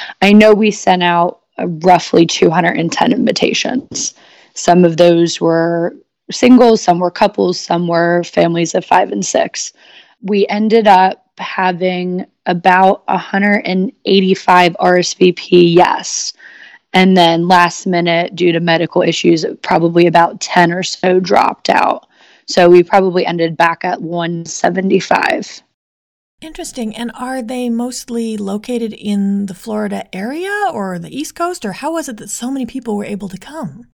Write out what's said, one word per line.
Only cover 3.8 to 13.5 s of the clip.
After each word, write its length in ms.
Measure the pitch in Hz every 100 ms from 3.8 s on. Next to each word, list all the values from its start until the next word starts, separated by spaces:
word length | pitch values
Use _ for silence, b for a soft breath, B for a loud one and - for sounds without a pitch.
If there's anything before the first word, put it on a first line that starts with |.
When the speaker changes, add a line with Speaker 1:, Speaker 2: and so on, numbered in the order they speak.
| - - - - b b b
Speaker 1:
Some 320 | - - 180 170
of 100 | 165
those 460 | 175 170 170 -
were 520 | 165 165 170 170 170 - _ _ -
singles, 500 | - 247 254 240 220
some 200 | - 175
were 100 | 180
couples, 500 | - 202 202 185 180
some 260 | - 170 170
were 380 | 170 170 175
families 500 | 175 180 170 170 165
of 120 | 185 -
five 260 | 180 -
and 140 | 202 185
six. 480 | - - - - - b b b b
We 240 | 190 208 196
ended 380 | 208 220 226 208
up 400 | 185 190 - _ -
having 840 | - - 185 175 185 180 180 180 - _ -
about 560 | 175 185 185 190 - -
a 100 | 170
hundred 440 | - 196 208